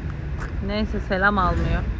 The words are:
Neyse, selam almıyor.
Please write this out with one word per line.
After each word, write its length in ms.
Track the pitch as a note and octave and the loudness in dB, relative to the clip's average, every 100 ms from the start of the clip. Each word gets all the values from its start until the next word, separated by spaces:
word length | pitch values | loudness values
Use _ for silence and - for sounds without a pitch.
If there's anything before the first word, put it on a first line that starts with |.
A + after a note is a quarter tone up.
| - - - - - - G3 | -6 -6 -6 -6 -6 -4 -2
Neyse, 340 | G#3 G#3+ G#3+ | 0 0 -2
selam 380 | - F#3+ G3 G#3 | -2 2 4 4
almıyor. 440 | F3 E3+ - E3+ E3+ - | 2 2 2 2 0 -2